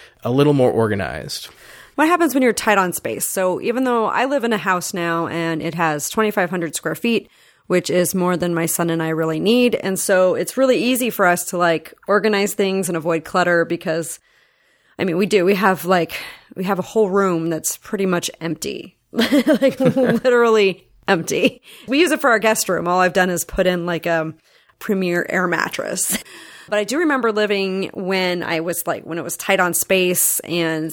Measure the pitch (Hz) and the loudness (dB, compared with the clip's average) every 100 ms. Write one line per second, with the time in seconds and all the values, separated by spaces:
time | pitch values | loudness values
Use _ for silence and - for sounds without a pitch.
0 | - _ 113 127 147 143 123 107 110 101 | -20 _ -2 4 4 4 4 4 2 0
1 | 78 71 55 - - - - - - - | -4 -8 -10 -12 -14 -20 -20 -20 -8 0
2 | 311 349 330 269 254 - 226 202 180 - | 2 2 2 2 2 2 2 2 2 -2
3 | - 113 - - 185 175 214 240 262 233 | -6 -6 -4 -2 0 0 -2 -2 0 0
4 | 220 - 254 277 233 214 175 180 - 185 | 0 0 0 0 0 -2 0 -2 -2 -4
5 | 170 165 165 165 165 160 160 160 165 147 | -2 -2 -2 -2 -2 -4 -4 -2 -2 -2
6 | - - 214 208 175 180 165 - 156 160 | -4 -2 0 0 0 -2 -4 -6 -6 -4
7 | 233 226 - _ _ _ - 180 175 180 | 0 -2 -4 _ _ _ -2 -2 2 0
8 | 175 190 180 175 175 170 165 - 170 165 | 0 0 0 0 0 0 -2 -2 0 0
9 | 160 160 160 156 185 240 240 - 190 190 | -2 -2 -2 0 2 4 4 0 -2 -2
10 | - 185 185 165 175 - 262 247 240 254 | 2 4 4 2 -2 2 2 4 2 0
11 | 247 - 185 175 - 180 175 160 - - | -2 2 2 2 -2 0 0 0 -4 -10
12 | - 202 214 202 202 - 196 190 180 170 | 0 2 2 0 0 0 0 0 -2 -2
13 | 156 165 - 190 175 170 165 170 180 165 | -2 -2 -2 0 2 2 0 -2 -4 -4
14 | 156 - _ _ _ _ _ _ _ - | -6 -12 _ _ _ _ _ _ _ -6
15 | 190 165 196 202 180 196 208 175 170 185 | -2 0 2 2 4 2 2 0 2 0
16 | 165 - - - - - 190 185 185 226 | 0 -6 -14 -18 -16 -6 -4 -4 -2 0
17 | 202 196 190 170 165 160 - - - 208 | 2 2 2 0 -2 -4 -6 -8 -6 -2
18 | 190 175 - - 165 151 - 131 - _ | 0 0 -4 -6 -8 -6 -6 -8 -12 _
19 | _ - 226 277 247 262 269 - 262 254 | _ -2 2 4 4 4 2 2 2 2
20 | 247 233 262 240 233 220 196 180 _ _ | 2 2 2 4 4 4 2 0 _ _
21 | - 185 175 - - - - - - 277 | 0 0 0 0 0 -2 -16 -16 -2 2
22 | 359 302 277 220 214 220 - 170 170 180 | 2 2 2 2 2 0 -2 -2 0 2
23 | 185 190 185 170 - - 185 180 170 170 | 2 2 0 0 -4 0 0 0 -2 -4
24 | 170 165 160 160 _ _ _ - - 190 | -2 -2 -2 -10 _ _ _ -10 -4 -2
25 | 185 175 - - 180 165 - - - 180 | 0 0 -2 -2 0 0 -2 -4 -6 -4
26 | - - - - - - - 208 208 269 | -4 -6 -8 -20 -20 -20 -4 -2 0 0
27 | 330 269 233 208 208 202 190 190 190 - | 0 0 0 0 0 0 0 -2 -4 -4
28 | 185 190 185 175 - 160 165 170 - 147 | -2 0 0 -2 -2 -4 -2 -4 -4 -6
29 | - 165 139 - - 196 180 165 - 190 | -6 -8 -8 -6 0 2 2 0 0 2
30 | 180 180 - - - 170 165 160 160 | 2 0 -2 -2 -4 -2 -2 -2 -4